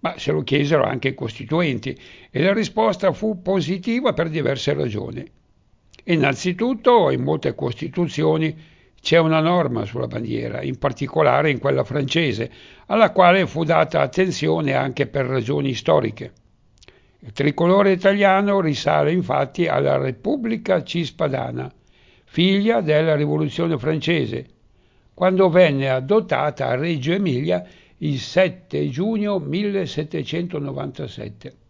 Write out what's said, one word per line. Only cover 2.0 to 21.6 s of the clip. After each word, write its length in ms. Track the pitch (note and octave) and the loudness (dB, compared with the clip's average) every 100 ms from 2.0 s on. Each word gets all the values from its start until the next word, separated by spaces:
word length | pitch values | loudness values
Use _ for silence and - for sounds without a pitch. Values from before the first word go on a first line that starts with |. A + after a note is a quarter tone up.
| - - - | -16 -20 -8
e 140 | B2+ | 0
la 80 | F3 | 2
risposta 600 | G#3 G#3 - A3 F#3 G3 | 2 -2 0 0 2 0
fu 280 | D3+ G#3+ G3 | 0 -4 -4
positiva 720 | F3+ F#3+ D3 F#3+ F#3+ A#3 B3+ | -2 -2 0 -4 -2 0 0
per 160 | A2+ E3 | 0 -2
diverse 460 | D#3 C#3 C3+ - | -2 -2 -2 -2
ragioni. 520 | C#3+ C3+ G#2 G2 - - _ _ _ _ _ _ - - | -2 -2 -4 -8 -12 -14 _ _ _ _ _ _ -20 -2
Innanzitutto, 1040 | E3 C#3 C3+ F#3 F3+ A#3+ A#3+ B3 A#3 D#3 | 0 2 0 -4 -2 -2 0 4 4 4
in 100 | C3 | 0
molte 340 | C3 D#3 C#3+ - | -2 -2 -2 -4
costituzioni 1000 | C3+ - D#3+ - F3 - D#3 D#3 D#3+ D#3 - _ _ _ | -6 -6 -8 -4 -4 0 0 2 0 -4 -18 _ _ _
c'è 200 | - E3 | 2 4
una 200 | D#3+ D#3+ | 4 2
norma 460 | D#3 F3+ C#3+ A#2 G2+ | 2 2 0 -2 -6
sulla 220 | B2 A#2+ | -6 -6
bandiera, 560 | A#2+ A#2 A#2 A#2+ - | -6 -4 -4 -4 -6
in 140 | C3+ C3 | -6 -4
particolare 720 | C#3 B2 C3+ D#3 D3 C3 D3+ | -4 -4 -4 2 4 4 2
in 100 | B2+ | 0
quella 260 | C#3 C3+ B2+ | 0 -2 -2
francese, 680 | C#3+ C3+ E3 D#3+ G#2 A#2+ - - - - | -4 -2 0 0 -2 -6 -10 -20 -20 -4
alla 240 | G#3 G#3+ | 2 4
quale 360 | F3+ F3+ F#3+ F3 | 6 6 6 2
fu 160 | D#3 | -2
data 380 | D#3+ E3 D#3 D#3 | 0 2 2 2
attenzione 720 | C#3+ - F#3 - D#3 E3 D3+ | 0 0 0 0 0 0 0
anche 340 | C3+ C3 B2+ C#3 | 0 -2 -2 -4
per 200 | C#3+ B2+ | -2 -2
ragioni 460 | C3 A2+ D3 C#3 B2 | -2 -2 -2 -2 -2
storiche. 580 | - D3+ A2+ G#2+ - _ _ _ _ _ - _ _ _ | 2 2 2 -6 -16 _ _ _ _ _ -20 _ _ _
Il 100 | A#2+ | -18
tricolore 580 | - C#3+ C#3+ E3+ G3 G3 | -2 -2 2 2 4 4
italiano 680 | F#3 F#3+ G3+ G3 F#3+ G3+ G3 | 4 2 4 4 4 2 2
risale 500 | E3 C#3+ - D3+ D3 | 0 0 0 2 2
infatti 560 | F3+ F3+ C#3 C3+ - E3 | 0 0 0 -2 -2 0
alla 300 | C3+ C#3 C#3 | 0 2 0
Repubblica 840 | C3+ B2+ - C#4+ A3+ A3+ G#3 F#3 | 0 -4 -4 -2 -2 -4 0 -2
Cispadana, 880 | - E3+ D3+ - D#3 C3 B2 B2 | 0 -4 -4 -4 -2 -2 -4 -8